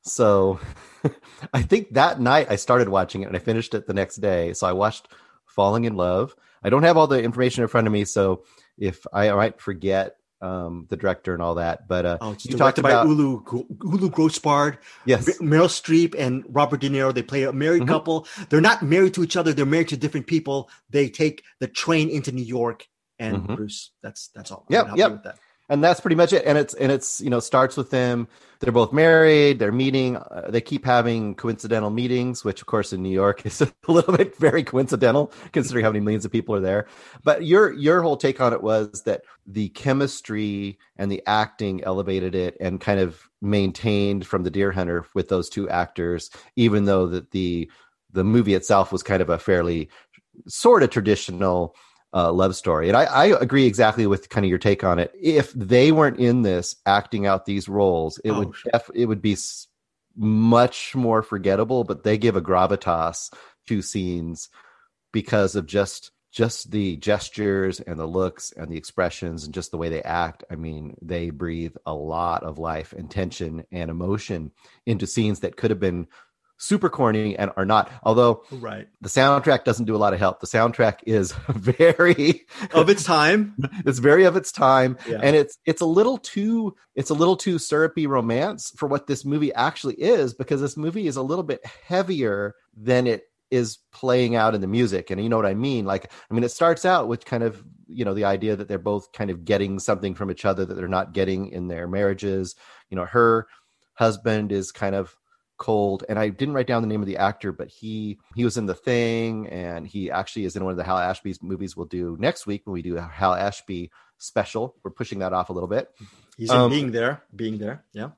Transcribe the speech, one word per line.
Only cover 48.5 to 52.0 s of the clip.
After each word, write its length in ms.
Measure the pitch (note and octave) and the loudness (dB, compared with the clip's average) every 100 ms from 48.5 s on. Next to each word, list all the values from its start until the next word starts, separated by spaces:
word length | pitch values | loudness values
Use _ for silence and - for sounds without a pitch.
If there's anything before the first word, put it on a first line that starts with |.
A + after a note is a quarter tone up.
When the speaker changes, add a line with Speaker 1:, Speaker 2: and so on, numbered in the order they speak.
Speaker 1:
itself 380 | F#2+ - G2 F#2 | 0 4 2 2
was 100 | F#2 | -4
kind 200 | - F#2+ | -2 0
of 80 | F2 | 0
a 80 | E2 | -2
fairly 500 | - F2+ F2 E2 D#2 - _ _ _ - - | 0 0 2 -2 -6 -14 _ _ _ -20 -16
sort 340 | - A#3 A3+ | 2 6 6
of 80 | C3 | 6
traditional, 840 | A#2+ G2+ G2+ - F2+ F#2+ F2+ E2+ _ _ _ | 2 2 0 0 -2 0 0 -2 _ _ _